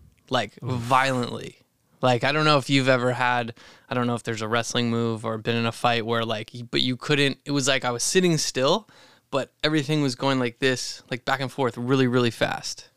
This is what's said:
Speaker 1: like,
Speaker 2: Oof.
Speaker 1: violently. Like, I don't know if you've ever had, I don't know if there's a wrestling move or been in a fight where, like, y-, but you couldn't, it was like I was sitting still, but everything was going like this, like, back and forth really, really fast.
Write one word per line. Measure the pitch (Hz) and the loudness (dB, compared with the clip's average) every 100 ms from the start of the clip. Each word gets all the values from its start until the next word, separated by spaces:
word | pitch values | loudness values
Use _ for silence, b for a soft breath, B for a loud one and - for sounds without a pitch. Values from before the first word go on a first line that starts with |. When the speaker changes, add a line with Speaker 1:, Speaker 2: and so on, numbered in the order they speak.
| - _ - | -20 _ -4
Speaker 1:
like, | 127 104 - | -4 -4 -8
Speaker 2:
Oof. | 117 | -6
Speaker 1:
violently. | 123 120 131 135 127 120 117 - - _ _ _ _ | -6 2 2 4 0 -4 -8 -12 -18 _ _ _ _
Like, | 127 120 | 2 2
I | 131 | 2
don't | 151 156 | 2 4
know | 147 | 4
if | 131 | 4
you've | 139 131 | 2 4
ever | 127 123 | 4 2
had, | 123 123 123 120 b b b b | 0 0 0 -4 b b b b
I | 127 | -2
don't | 120 | -2
know | |
if | 120 | -2
there's | - 107 | -4 -6
a | 110 | -2
wrestling | 117 - 123 117 | -2 0 -2 0
move | 117 117 113 113 | 0 -2 -4 -6
or | 110 | -4
been | 120 117 | -2 -2
in | 117 | -2
a | |
fight | - 123 117 110 | 0 0 0 0
where, | 117 | -2
like, | 113 110 107 | -2 -6 -8
y-, | 123 117 | -14 -4
but | 143 | -2
you | 127 123 | -2 -2
couldn't, | - 143 139 - | 0 2 2 -2
it | - | -4
was | 143 131 | -2 0
like | 135 | 0
I | 123 | -2
was | 120 | -2
sitting | - 190 180 156 | 0 2 2 2
still, | - 131 135 208 - b b b _ | 0 0 2 0 -4 b b b _
but | 135 - _ | -4 -4 _
everything | 151 156 135 156 | -2 0 0 0
was | 139 | 0
going | 120 139 131 | 0 0 0
like | 120 - | -2 0
this, | 135 127 - - - | 0 0 -4 -12 -10
like, | 123 - | -8 -4
back | 135 | -4
and | 127 | -4
forth | - 123 120 | -2 -2 -2
really, | 123 135 127 | 2 2 4
really | 123 120 | 4 2
fast. | - - - - - - | 0 -2 -2 -8 -12 -18